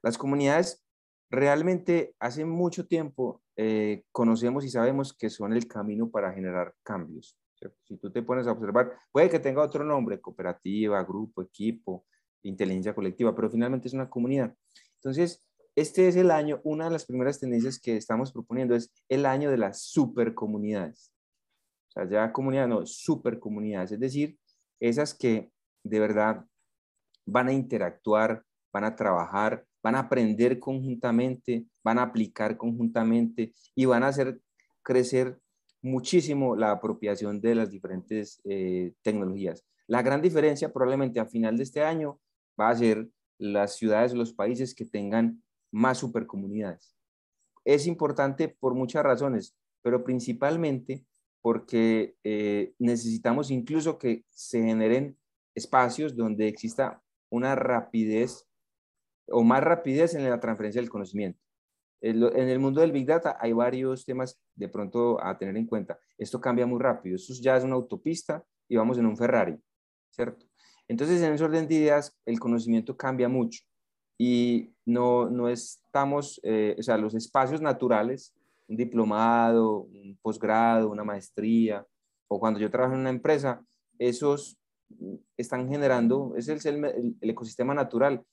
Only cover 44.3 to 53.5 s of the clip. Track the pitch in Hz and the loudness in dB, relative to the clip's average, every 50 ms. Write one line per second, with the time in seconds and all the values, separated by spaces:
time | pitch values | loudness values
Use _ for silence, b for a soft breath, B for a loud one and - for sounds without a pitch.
44.3 | 117 - 101 110 123 120 135 123 - - 113 - - 104 101 101 107 113 117 117 | -4 -4 -2 -2 -2 -4 -6 -8 -6 -12 -14 -8 -6 -6 -4 0 2 2 2 2
45.3 | 117 - _ _ _ _ _ _ - 110 120 131 127 127 139 117 113 120 117 - | 0 -4 _ _ _ _ _ _ -2 0 2 2 2 0 -4 -4 -4 -6 -6 -6
46.3 | - 98 98 95 104 107 104 95 82 _ _ _ _ _ _ _ _ _ _ _ | -10 -10 -8 -8 -6 -6 -6 -6 -8 _ _ _ _ _ _ _ _ _ _ _
47.3 | _ _ _ _ _ _ _ - 143 147 139 175 170 170 156 143 - - 139 139 | _ _ _ _ _ _ _ 4 4 4 4 0 -2 0 -2 -2 0 0 0 0
48.3 | 135 135 160 156 - _ - 131 123 127 131 117 - 156 147 139 127 117 143 139 | 0 -2 -2 -4 -4 _ -2 -2 0 0 -2 -2 0 0 2 2 2 2 2 -2
49.3 | 123 107 92 - _ _ _ _ _ _ _ 117 123 123 123 - 127 127 120 127 | -2 -2 -4 -6 _ _ _ _ _ _ _ 0 0 0 0 -2 -4 -2 -2 -4
50.3 | 117 117 135 143 156 170 165 151 135 123 117 - 135 139 _ _ _ _ _ _ | -4 -2 0 0 0 0 -2 -2 -2 -4 -6 -8 -10 -12 _ _ _ _ _ _
51.3 | _ _ _ 113 113 113 113 - - 117 113 113 113 113 104 - - _ _ 104 | _ _ _ 0 0 0 -2 -2 0 2 4 4 4 2 0 -2 -6 _ _ -4
52.3 | 107 107 107 104 104 104 98 - _ _ 120 120 120 117 117 113 113 113 - 123 | -2 -2 0 0 0 -2 -2 -4 _ _ 0 0 0 0 -2 -2 -4 0 0 0
53.3 | 120 143 147 139 | 0 0 0 -2